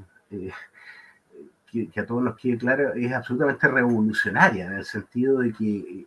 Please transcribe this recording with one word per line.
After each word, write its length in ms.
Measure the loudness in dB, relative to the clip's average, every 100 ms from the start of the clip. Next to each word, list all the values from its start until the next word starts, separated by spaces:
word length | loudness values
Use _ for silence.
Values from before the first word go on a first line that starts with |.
| -18 _ -14
eh, 220 | -12 -10 -12 -18 -20 -20 -20 -20 _ _ -20 -20 _ _
que, 180 | -6 -4
que 100 | -6
a 40 | -4
todos 160 | -2
nos 140 | -2 -2
quede 220 | -2 0
claro, 360 | 2 2 2
es 200 | 0 -2
absolutamente 560 | -2 -2 0 0 2 2
revolucionaria 960 | 4 2 4 2 2 0 4 4 4 -6
en 80 |
el 100 | -8
sentido 560 | -6 -8 -6 0 2 4
de 140 | 2
que 520 | 0 -2 -2 -4 -14